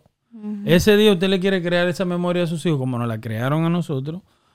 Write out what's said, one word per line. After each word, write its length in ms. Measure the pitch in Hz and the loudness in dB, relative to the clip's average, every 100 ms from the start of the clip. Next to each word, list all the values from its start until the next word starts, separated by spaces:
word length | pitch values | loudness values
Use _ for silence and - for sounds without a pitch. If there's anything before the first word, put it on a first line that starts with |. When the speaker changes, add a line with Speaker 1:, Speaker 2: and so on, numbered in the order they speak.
| _ _ _ | _ _ _
Speaker 1:
Ujú. 300 | 226 208 208 | -14 -12 -6
Speaker 2:
Ese 320 | 202 175 214 208 | 2 4 6 6
día 160 | 214 | 6
usted 160 | 185 190 | 4 2
le 100 | 190 | 0
quiere 240 | 190 190 | 0 -2
crear 240 | 170 175 180 | 0 0 0
esa 180 | 175 | -2
memoria 380 | 180 175 175 175 | -4 -2 -2 -2
a 40 | 170 | -2
sus 180 | 165 175 | -2 -2
hijos 120 | 147 | -2
como 200 | 127 120 | -2 -4
nos 80 | 120 | -4
la 140 | 110 | -6
crearon 440 | 110 110 127 156 | -6 -4 -2 0
a 60 | 165 | 0
nosotros, 520 | 175 165 135 139 175 - _ _ | 0 -2 -4 -6 -10 -14 _ _